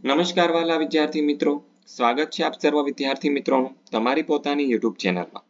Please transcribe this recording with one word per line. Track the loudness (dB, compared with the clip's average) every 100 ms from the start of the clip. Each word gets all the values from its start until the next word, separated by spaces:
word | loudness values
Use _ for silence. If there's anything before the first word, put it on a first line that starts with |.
| 2
નમસ્કાર | 2 2 2 2
વહાલા | 2 0 0
વિદ્યાર્થી | 0 2 0 0
મિત્રો, | 0 2 0 0 -8 _ _
સ્વાગત | 0 0 2 -2
છે | -2
આપ | -4 0
સર્વ | 0 2
વિદ્યાર્થી | -2 -2 -4 -2 -2
મિત્રોનું | -2 0 0 0 -8 _
તમારી | -2 0 0
પોતાની | 0 -2 -2 -2
YouTube | 0 0 0 -2
ચેનલમાં. | -2 -2 -4 -12 _